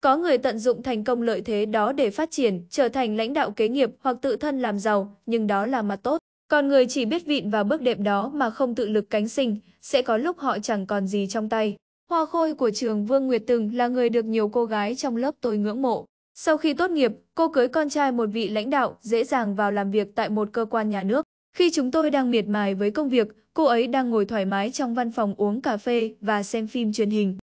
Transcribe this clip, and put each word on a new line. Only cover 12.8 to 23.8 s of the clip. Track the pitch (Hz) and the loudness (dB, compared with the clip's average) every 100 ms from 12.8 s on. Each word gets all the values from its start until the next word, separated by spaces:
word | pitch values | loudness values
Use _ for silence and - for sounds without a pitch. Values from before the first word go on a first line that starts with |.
| 240 214 208 | -2 -2 2
Vương | 269 262 | 0 2
Nguyệt | 240 214 | -2 2
từng | 240 214 240 | 0 0 0
là | 240 | 0
người | 254 240 | 2 2
được | 233 220 | 2 0
nhiều | 220 208 | 0 0
cô | 226 233 | 0 0
gái | 214 202 262 | 0 -2 -2
trong | 285 226 | -4 -2
lớp | 262 302 | -2 -2
tôi | 247 214 | -2 0
ngưỡng | 208 214 | -2 0
mộ. | 269 214 - _ _ - | 0 -2 -4 _ _ -6
Sau | - 311 | 0 2
khi | 311 | 2
tốt | 285 359 | 0 0
nghiệp, | 330 247 214 _ - | 2 2 0 _ 0
cô | 330 | 2
cưới | 311 247 | 4 2
con | 285 302 | 2 0
trai | 294 285 | 0 0
một | 240 220 | 0 -2
vị | 214 214 | -2 -2
lãnh | 214 220 | -4 0
đạo, | 285 233 - | 0 0 -4
dễ | 214 226 | -2 0
dàng | 269 277 214 196 | 0 0 0 0
vào | 208 | 0
làm | 202 196 | 0 0
việc | 208 202 - | 0 -2 -2
tại | 214 | -2
một | 214 208 | 0 -2
cơ | 220 226 | -2 -2
quan | 226 214 | -2 -2
nhà | 202 | -2
nước. | 190 247 - _ _ - | 0 0 -2 _ _ 2
Khi | 349 | 2
chúng | 320 254 | 4 0
tôi | 320 302 | 2 2
đang | 277 254 | 2 2
miệt | 240 196 | 0 0
mài | 208 202 190 | 0 0 0
với | 208 | 0
công | 208 294 | 0 0
việc, | 240 214 - _ | 2 0 -4 _
cô | - 302 | 0 2
ấy | 233 | 4